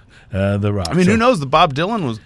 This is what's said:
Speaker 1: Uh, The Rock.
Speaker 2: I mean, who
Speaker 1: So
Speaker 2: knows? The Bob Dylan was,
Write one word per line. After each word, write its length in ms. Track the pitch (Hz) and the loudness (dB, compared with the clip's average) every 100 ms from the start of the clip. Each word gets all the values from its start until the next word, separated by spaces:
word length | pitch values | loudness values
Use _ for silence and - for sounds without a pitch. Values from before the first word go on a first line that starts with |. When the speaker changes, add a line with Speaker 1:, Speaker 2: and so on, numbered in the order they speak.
| _ - - | _ -20 -10
Speaker 1:
Uh, 240 | 95 98 101 | -2 0 0
The 160 | 104 | -2
Rock. 140 | 104 85 | -2 -2
Speaker 2:
I 40 | |
mean, 120 | 156 180 | 2 2
who 80 | |
Speaker 1:
So 40 | 220 | 4
Speaker 2:
knows? 220 | 233 226 | 2 0
The 60 | 139 | 0
Bob 280 | 156 175 | 2 2
Dylan 320 | 135 175 233 147 | 0 -4 -2 -4
was, 140 | 110 | -6